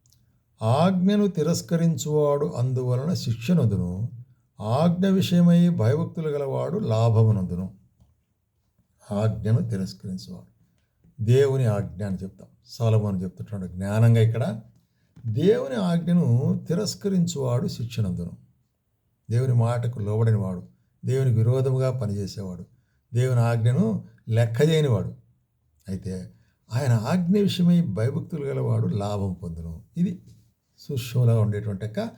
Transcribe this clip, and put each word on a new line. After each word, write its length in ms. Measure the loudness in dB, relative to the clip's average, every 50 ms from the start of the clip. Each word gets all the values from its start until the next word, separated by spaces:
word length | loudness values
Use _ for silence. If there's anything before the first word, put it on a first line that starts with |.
| _ _ _ _ _ _ _ _ _ _ _ -4
"ఆజ్ఞను 680 | 0 0 2 4 2 2 2 2 2 2 2 2 2
తిరస్కరించువాడు 1160 | 0 0 0 0 0 0 -2 -2 -2 -2 0 2 0 0 0 -2 -2 0 2 2 2 2 0 -2
అందువలన 680 | -2 -2 -2 -2 -2 0 -2 -2 0 -2 -2 -2 -2 -2
శిక్ష 380 | -2 -2 -4 -4 -4 -2 0
నొందును, 580 | 2 2 2 2 0 0 -2 -4 -4 -6 -6 -8 -8 -12 -18 -20 _ _ _ _ _ -10
ఆజ్ఞ 460 | -4 -2 0 2 2 2 2 2 2
విషయమై 640 | 2 2 2 2 2 4 4 6 6 6 6 6 4
భయభక్తులు 600 | 4 2 2 2 2 2 -2 -4 -6 -6 -4 -4
గలవాడు 480 | -4 -4 -4 -4 -4 -4 -4 -2 -4
లాభమునందును." 960 | -2 -2 0 0 2 2 4 4 4 4 4 4 2 0 -4 -4 -6 -6 -8 -10 -16 _ _ _ _ _ _ _ _ _ _ _ _ _ _ _ _ _ _ _ _ _ _ _ _ _ -8
ఆజ్ఞను 580 | -4 0 0 0 0 -2 0 2 2 2 2 0
తిరస్కరించువాడు, 880 | -4 -4 -4 -6 -8 -10 -12 -10 -10 -10 -12 -14 -16 -18 -18 -20 _ _ _ _ _ _ _ _ _ _ _ _ _ -2 2
దేవుని 420 | 4 6 6 6 4 2 2 2
ఆజ్ఞ 400 | 2 0 0 -2 -4 -6 -6 -6
అని 120 | -4 -4 -6 -8
చెప్తాం. 240 | -10 -14 -16 -20 -20 _ _ _ -16
సొలొమోను 540 | -6 -2 0 2 2 2 2 0 -2 -4 -4
చెప్తుంటాడు 440 | -6 -8 -12 -12 -10 -10 -10 -10
జ్ఞానంగా 540 | -10 -8 -8 -6 -2 2 4 4 6 6 6
ఇక్కడ, 400 | 4 2 2 0 -2 -4 -4 -6 -10 -16 _ _ _ _ _ _ _ _ _ -10 -8
దేవుని 500 | -6 -2 0 2 2 2 2 -2 -4 -4
ఆజ్ఞను 880 | -2 -2 0 0 0 0 2 2 2 4 4 2 2 2 0 -2 -2 -2
తిరస్కరించువాడు 1000 | -4 -2 -2 -2 -4 -6 -6 -4 -2 0 0 0 0 -2 -4 -2 -2 -2 -2 -2
శిక్ష 320 | -4 -6 -6 -8 -6 -4 -4
నొందును. 320 | -2 -2 -4 -4 -8 -10 -12 -16 -20 _ _ _ _ _ _ _ _ _ _ _ _ _ _ _ _ -2
దేవుని 220 | -2 0 2 2 2
మాటకు 460 | 2 2 2 0 -2 -2 -4 -4 -4
లోబడిన 360 | -4 -2 0 2 2 2 2
వాడు, 280 | 2 0 -2 -4 -8 -10 -14 _ _ _ _ _ _ -4
దేవునికి 320 | -2 0 2 2 2 2
విరోధముగా 540 | 4 4 4 2 2 2 0 0 0 0 0
పనిచేసేవాడు, 760 | -2 -2 -4 -4 -4 -6 -6 -8 -8 -10 -10 -10 -12 -12 -14 -18 _ _ _ _ _ _ _ _ -2
దేవుని 260 | 0 0 2 2 2
ఆజ్ఞను 640 | 2 2 2 2 2 2 2 2 2 0 -2 -4 -6 -10 -18 _ _ -2
లెక్క 400 | 0 2 2 2 2 2 2 4
చేయనివాడు, 440 | 4 4 2 2 2 0 -2 -4 -10 -14 _ _ _ _ _ _ _ _ _ _ _ _ _
అయితే 420 | -10 -10 -8 -8 -8 -8 -10 -10 -14 -18 _ _ _ _ _ _ -6 -4
ఆయన 180 | -2 0 0
ఆజ్ఞ 480 | 0 0 0 0 0 0 2 2 2 2
విషయమై 420 | 2 2 2 2 2 4 4 4
భయభక్తులు 640 | 2 0 -2 -2 -2 -2 -2 -4 -6 -8 -8 -8 -6
గలవాడు 420 | -4 -4 -2 -2 0 0 0 0
లాభం 460 | 0 0 -2 -2 -2 -2 -2 -4 -4 -4
పొందును. 480 | -6 -10 -10 -10 -10 -10 -10 -12 -14 -16 _ -4
ఇది 240 | -2 -2 -2 -4 -6 -14 -20 -20 _ _ _ _ _ _ _ _ _
సూక్ష్మంగా 600 | -12 -8 -8 -6 -6 -4 0 2 4 4 4 4
ఉండేటువంటి 460 | 2 0 0 -2 -4 -6 -6 -6 -6
యొక్క 140 | -6 -6 -6 -6 -6 -8